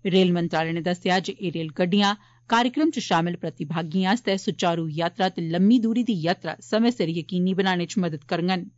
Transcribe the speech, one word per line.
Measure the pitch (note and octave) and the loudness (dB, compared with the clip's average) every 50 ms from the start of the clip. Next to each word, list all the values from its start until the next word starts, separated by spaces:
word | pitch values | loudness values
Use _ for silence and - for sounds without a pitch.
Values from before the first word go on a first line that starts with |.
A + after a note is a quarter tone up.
| - | -2
रेल | G3+ F3 F#3+ F#3 F3+ | 2 4 4 4 4
मंत्रालय | F3 F3 E3+ E3 - D#3 D#3+ E3 | 4 2 0 0 0 -2 0 0
नै | E3 E3+ | -2 -2
दस्सेआ | D#3+ F3+ F3+ F3 - F#3 F3+ F#3+ | -2 -2 -4 -2 0 0 0 0
जे | F3 G3 | -2 -4
एह् | G3 - G#3 F3 | -8 -6 -8 -6
रेलगड्डियां | D3+ E3+ E3 D#3+ - - F3+ F3+ F3 G3+ G3+ G3 G#3 - _ _ _ _ _ - | -6 -6 -8 -8 -2 -2 0 2 2 2 2 2 0 -4 _ _ _ _ _ 0
कार्यक्रम | A#3 A#3 B3 B3+ B3 D4 D#4 E4+ | 2 2 2 2 0 2 0 0
च | - B3 | 0 -2
शामल | - - F#3+ E3 E3 F3 F3 | -2 0 0 2 2 0 -4
प्रतिभागिएं | - - E3 - - D#3 D3 E3 E3+ E3+ D#3+ D3+ F#3+ F#3 | -6 -8 -8 -8 -8 -8 -6 -4 -6 -4 -2 0 0 2
आस्तै | F#3 G#3 - _ G#3 G3 F#3+ | 2 0 0 _ -2 -2 -2
सुचारू | - A3 E3 - G3+ F3 E3+ F3 E3 D#3+ | -2 -6 -4 0 0 0 0 0 -2 -4
यात्रा | D3 D#3+ E3 E3+ - - F#3 F#3 | -4 -4 -4 -4 -2 -2 -2 -2
ते | F#3 - E3+ D#3+ | -2 -4 -4 -2
लम्मी | E3 F3 F#3+ G#3 A#3+ C4 | 2 4 4 6 6 4
दूरी | A3 A3+ A3+ A#3+ | 4 2 0 0
दी | A#3 B3 A3 E3+ | 0 0 -2 -2
यात्रा | D3+ E3+ F#3+ - - E3 - - | 0 -2 -2 -2 -4 -10 -10 -10
समें | - - - G#3+ A#3 A#3 | -6 -2 0 2 2 2
सिर | A#3+ - F#3 D#3+ | 2 0 -2 -2
यकीनी | E3 E3+ D#3 - F#3 F3+ F3+ F#3 F#3+ | -2 -4 -6 -4 -2 0 0 0 0
बनाने | F3 G3 F#3+ F#3 F3 E3+ | 0 0 0 0 0 -2
च | E3 - G#3 | -2 -2 -2
मदद | F3+ E3+ D3+ D3 - | -2 -2 -4 -8 -6
करङन। | - F3+ E3+ F3 F#3 F#3+ F3 F3+ - _ | -4 -4 -2 0 0 -2 -2 -4 -10 _